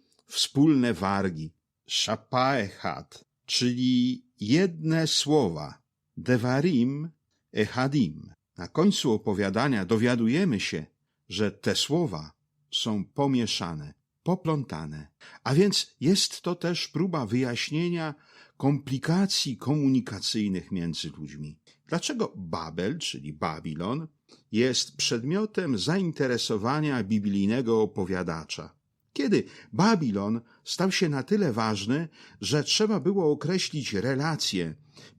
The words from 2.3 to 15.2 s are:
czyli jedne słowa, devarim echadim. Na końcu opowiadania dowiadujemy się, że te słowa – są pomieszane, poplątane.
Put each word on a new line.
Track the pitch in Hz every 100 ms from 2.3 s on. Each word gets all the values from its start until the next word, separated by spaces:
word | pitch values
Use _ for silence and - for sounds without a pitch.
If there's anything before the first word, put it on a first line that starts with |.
| 127 131 135 98 - 95 69 - - _ _ -
czyli | - 123 123 127 127 123 127 _ -
jedne | 104 151 190 160 156 160 156
słowa, | - 139 151 101 78 73 - _ _ _ -
devarim | 92 123 123 131 175 131 123 143 165 _ _ _ _
echadim. | - 104 123 131 147 87 76 - - _ -
Na | 87
końcu | - 202 - 139
opowiadania | 107 113 98 98 101 143 113 90
dowiadujemy | 110 120 123 113 147 190 101
się, | - 80 76 _ _ _ -
że | 92 104
te | - 110 92
słowa – | - 156 156 80 76 _ _ _ -
są | - 113 104 -
pomieszane, | - 143 127 110 - 90 80 73 - _ _
poplątane. | - 185 160 151 - 78 78 76 76 _